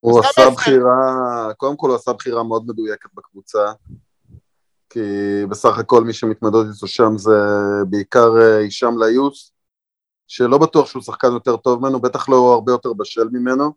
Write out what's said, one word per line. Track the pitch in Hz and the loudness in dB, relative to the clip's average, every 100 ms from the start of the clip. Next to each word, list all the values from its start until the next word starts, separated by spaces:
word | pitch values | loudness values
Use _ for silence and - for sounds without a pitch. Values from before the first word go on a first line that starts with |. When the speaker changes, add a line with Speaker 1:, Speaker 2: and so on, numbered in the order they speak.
Speaker 1:
הוא | 117 117 | 4 4
Speaker 2:
עשה | 107 | 4
Speaker 1:
עשה | - | 4
Speaker 2:
בסדר. | 131 | 4
Speaker 1:
בחירה, | 123 143 131 123 127 131 131 123 120 110 107 | 4 2 2 4 2 0 -2 -4 -6 -8 -6
קודם | 135 147 | -6 -4
כל | 147 | -2
הוא | 120 | -2
עשה | - | -4
בחירה | 120 135 117 | -6 -4 -6
מאוד | 117 113 117 | -4 -4 -6
מדויקת | 110 110 104 - | -10 -8 -10 -14
בקבוצה, | 95 _ 98 _ 107 104 107 _ - _ _ _ - _ _ _ _ _ | -20 _ -20 _ -4 -4 -6 _ -20 _ _ _ -20 _ _ _ _ _
כי | 120 104 101 101 101 101 | -8 -6 -4 -4 -4 -4
בסך | 104 120 107 | 0 0 0
הכל | 113 123 | 2 2
מי | 113 | 2
שמתמודד | 110 113 107 110 110 107 | -4 -6 -4 0 0 -2
איתו | 104 98 | -6 -14
שם | - 113 107 | 0 0 0
זה | 101 107 104 104 101 101 98 | 2 2 2 -2 -2 -2 -2
בעיקר, | 101 98 127 117 113 | -4 -2 2 4 6
אה, | 113 107 | 4 4
הישאם | 104 - 123 117 | 0 -2 -2 0
ליוס, | 113 120 139 139 - _ _ _ _ _ _ _ _ | 0 2 0 -6 -20 _ _ _ _ _ _ _ _
שלא | - 123 139 | -4 2 2
בטוח | 160 165 - | 4 2 0
שהוא | - | -4
שחקן | 98 110 127 | -12 -2 -2
יותר | 120 120 113 | -2 -4 -2
טוב | - 120 | -2 -2
ממנו, | 135 131 | -2 -4
בטח | 123 135 - | -4 -6 0
לא | 131 123 | 2 4
הרבה | 120 110 | 2 2
יותר | 123 127 | -2 -4
בשל | 107 104 - 113 | -8 -8 -4 -4
ממנו. | 123 123 131 147 | -4 -4 -2 -2